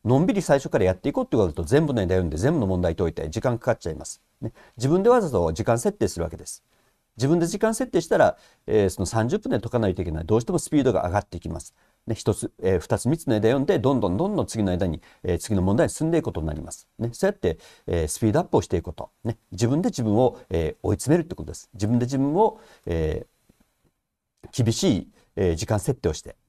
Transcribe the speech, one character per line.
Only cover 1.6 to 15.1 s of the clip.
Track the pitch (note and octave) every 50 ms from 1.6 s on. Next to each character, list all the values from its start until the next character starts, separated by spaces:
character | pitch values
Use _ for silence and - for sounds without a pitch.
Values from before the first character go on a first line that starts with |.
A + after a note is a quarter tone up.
| E2+
全 | D2+ A#2 D3 E3
部 | C#3+ C3
の | A#2
枝 | F#2 E2+ F#2
読 | F#2 F2+
ん | E2
で、 | D2
全 | D#2+ G2 C#3 F3
部 | D#3
の | A2
問 | F#2+ F#2 F2+
題 | F2+ E2+ E2
解 | - F#2 E2
い | D#2+
て、 | - D#2 D#2+
時 | D#2+ A2
間 | - B2+ A#2+ A2+
か | -
か | B2+ A2
っ |
ち | - - E2+
ゃ |
い | D#2
ま | - -
す。 | - - _ _ _ _ _
ね。 | C3+ A2+ _ - - - _
自 | - A2+ C3+
分 | E3 F#3 G3
で | A#3
わ | B3 B3
ざ | G#3 D#3
と | B2 F2+ E2+ E2 E2
時 | - G2+
間 | - A#2
設 | A#2 - G#3 -
定 | _ A2
す | F#2+ -
る | F2 E2
わ | E2
け | F#2+
で | E2 D2+
す。 | - - - _ _ _ _ _ _ _ _ _ _ _
自 | G#2+ B2+
分 | C3+ E3 F3
で | E3+
時 | E3+ G#3+ G3+
間 | - A3 A3+
設 | - C4 B3
定 | - E3
し | D#3+
た | - A3
ら、 | F3+ C3 F2+ - _ _ _ _ _ _
え | - - G#2+ G2+
ー、 | F#2+
そ | - -
の | F#2+
三 | F2 - A2+ A2
十 | A#2+ E3+
分 | A3 - -
で | F#3 A2
解 | - A2+
か | - A#2+
な | A2 F#2+
い | F2+
と | F#2+
い | F2
け | E2+
な | D#2 D#2+
い。 | E2
ど | - G#2+
う | A#2
し | B2+
て | -
も | F3+ D#3+
ス | - -
ピ | -
ー | D4 B2+
ド | C3 G2+
が | E2+ -
上 | G2+
が | E2+ G#2
っ | -
て | _ -
い | E2+
き | - E2+
ま | E2 D#2
す。 | - - _ _ _ _ _ _ _
ね、 | - A2+
一 | - - - G2+
つ、 | - - - _ - -
え | F#2+ F#2+
ー、 | F2+
二 | - - A#2
つ、 | G2 - A#2
三 | D#3 E3
つ | -
の | - A2+
枝 | G#2+ G2+ A2
読 | C3 C#3
ん | C#3
で、 | - G3
ど | C#3+ G2+ C3 C#3+
ん | A#2+
ど | G#2 F2+
ん | F2
ど | G2+ E3+
ん | G3+ G#3
ど | D#3+
ん | G#2
次 | - - A2+ G#2
の | F#2+ F2+
枝 | E2+ G2
に、 | F2 D#2 D#2 _ -